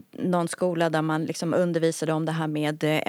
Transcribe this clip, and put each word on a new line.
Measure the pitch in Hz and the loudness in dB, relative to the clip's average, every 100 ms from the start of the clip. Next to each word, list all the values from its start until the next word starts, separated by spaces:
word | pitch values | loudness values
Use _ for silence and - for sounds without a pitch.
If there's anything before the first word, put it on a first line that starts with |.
| - | -12
någon | - 185 175 170 | -4 0 0 0
skola | - 180 170 170 | -2 -2 2 2
där | 160 | 2
man | 160 156 165 | 0 0 -2
liksom | 160 165 | -4 0
undervisade | 156 180 165 165 160 156 | 2 2 2 0 0 0
om | 156 160 | 0 0
det | |
här | 160 156 | -2 -2
med, | 151 151 156 | 0 -2 0
eh, | 151 156 | 0 2